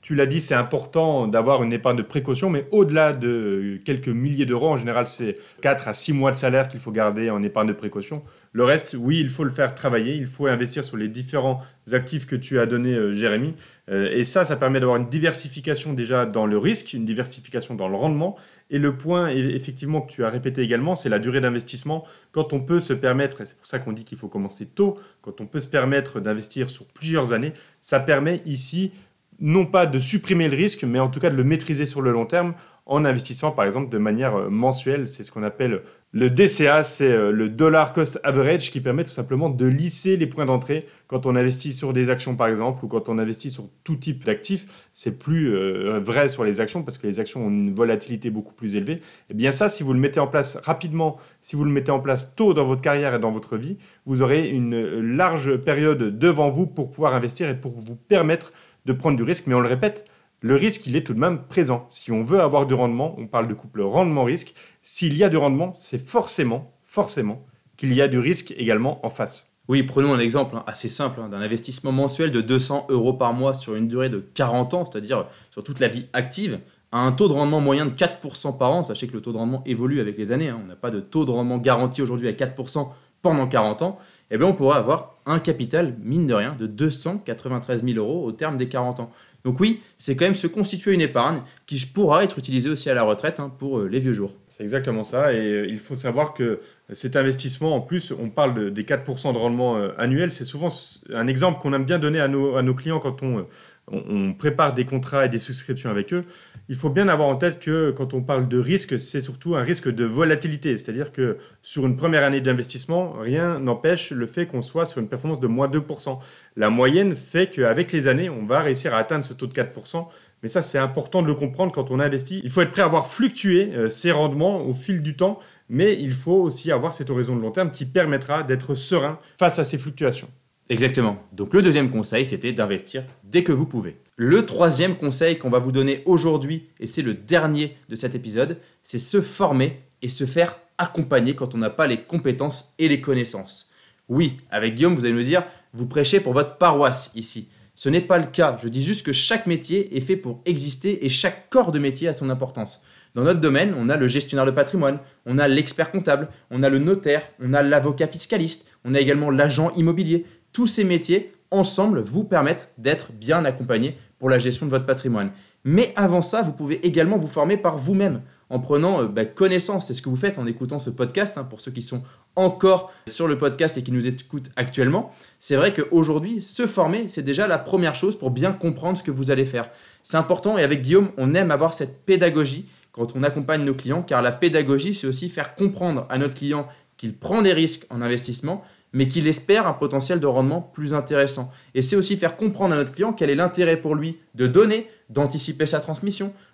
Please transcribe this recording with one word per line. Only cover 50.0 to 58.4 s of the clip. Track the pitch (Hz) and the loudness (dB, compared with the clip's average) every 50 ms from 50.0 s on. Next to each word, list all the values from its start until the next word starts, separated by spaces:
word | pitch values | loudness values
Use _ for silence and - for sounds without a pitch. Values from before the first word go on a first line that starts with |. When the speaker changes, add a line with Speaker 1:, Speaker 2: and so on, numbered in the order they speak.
| 131 143 139 160 | 2 2 2 0
Speaker 1:
en | 143 139 | 0 2
place | 135 151 139 139 - - | 2 0 0 0 -4 -6
rapidement, | - - 160 160 - 170 151 165 160 156 151 - - - _ _ | -4 -4 -4 -4 -4 -6 -4 -2 -2 -2 -2 -6 -16 -20 _ _
si | _ - - | _ -8 -4
vous | 147 147 | -2 0
le | 147 | 2
mettez | 143 139 135 139 | 0 0 0 0
en | 143 135 | -2 0
place | 127 135 131 127 131 - _ | 0 0 -2 -2 -2 -8 _
tôt | - 220 208 175 | 2 2 4 4
dans | 151 143 | 4 2
votre | 131 131 131 | 2 0 0
carrière | 131 156 143 143 147 139 123 | 2 0 0 2 0 0 0
et | 117 | 0
dans | 107 110 | -2 -2
votre | 110 107 104 - - | -2 -4 -8 -6 -8
vie, | 110 117 151 202 - - - _ _ _ | -6 -6 -8 -10 -12 -14 -20 _ _ _
vous | 131 135 127 | -4 0 2
aurez | 135 123 139 160 165 139 | 4 4 4 2 2 0
une, | 139 131 123 117 120 | -2 -2 -2 -2 -2
euh, | 117 113 90 78 113 | -2 -2 -2 -4 -4
large | 113 117 120 147 180 185 165 156 135 139 135 | -2 -2 2 2 2 2 2 0 0 0 0
période | 127 131 - 147 143 151 156 151 135 120 107 101 107 | 0 2 0 2 2 4 2 2 2 0 -2 -2 2
devant | 139 175 170 147 151 143 | 2 2 4 4 2 2
vous | 131 143 185 175 | 2 0 -2 -2
pour | - - 139 135 | -2 -6 -8 -8
pouvoir | - - 156 143 127 | -4 -2 0 2 2
investir | 127 117 117 - - 180 151 | 2 -2 -2 -4 -4 -4 -4
et | 131 | -4
pour | 131 - 135 117 117 | -6 -8 -10 -12 -12
vous | 110 113 117 | -14 -14 -14
permettre | 117 _ _ 208 190 170 156 165 165 | -16 _ _ 4 4 6 4 2 0